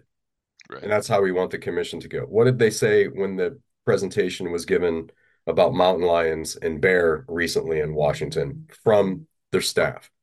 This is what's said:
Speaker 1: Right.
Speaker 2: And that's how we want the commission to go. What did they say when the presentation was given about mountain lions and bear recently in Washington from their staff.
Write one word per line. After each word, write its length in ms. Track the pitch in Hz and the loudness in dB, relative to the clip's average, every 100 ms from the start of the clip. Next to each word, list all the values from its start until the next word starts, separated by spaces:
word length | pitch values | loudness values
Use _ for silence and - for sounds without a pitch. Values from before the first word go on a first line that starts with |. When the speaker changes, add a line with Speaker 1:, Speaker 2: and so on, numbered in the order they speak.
| _ _ _ _ _ _ - | _ _ _ _ _ _ -18
Speaker 1:
Right. 120 | 65 | -12
Speaker 2:
And 100 | 92 | -4
that's 180 | 107 104 | -2 0
how 120 | 101 | 2
we 120 | 95 | 2
want 180 | 90 90 | 0 -2
the 60 | 92 | -4
commission 400 | - 87 85 80 | -6 -4 -6 -8
to 80 | 76 | -10
go. 140 | 76 | -10
What 240 | 65 104 120 | -2 2 2
did 120 | 123 | 4
they 140 | 110 | 2
say 360 | - 113 104 98 | 2 2 4 2
when 280 | 95 98 92 | -2 -4 -2
the 240 | 87 - _ _ - | -4 -6 _ _ -2
presentation 680 | 98 95 104 92 - 90 | 0 0 -2 -2 -4 -6
was 140 | 87 82 | -6 0
given 460 | 92 87 82 82 _ _ _ - | 0 2 -2 -6 _ _ _ -2
about 260 | 82 87 | 2 2
mountain 320 | 90 90 87 87 | 4 2 4 2
lions 500 | 85 82 80 78 - | 2 0 -2 -6 -8
and 260 | 82 78 | -6 0
bear 420 | 92 92 85 78 - | 2 4 4 0 -4
recently 520 | 85 82 - 80 78 | -4 -2 -2 -2 -2
in 140 | 76 | -2
Washington 720 | 76 73 69 73 80 71 69 - - | 0 0 -2 -4 -4 -4 -8 -16 -4
from 440 | 113 104 98 92 - _ _ | 2 4 4 -2 -10 _ _
their 100 | 92 | -2
staff. 480 | - - 76 - - _ | 0 0 -2 -4 -18 _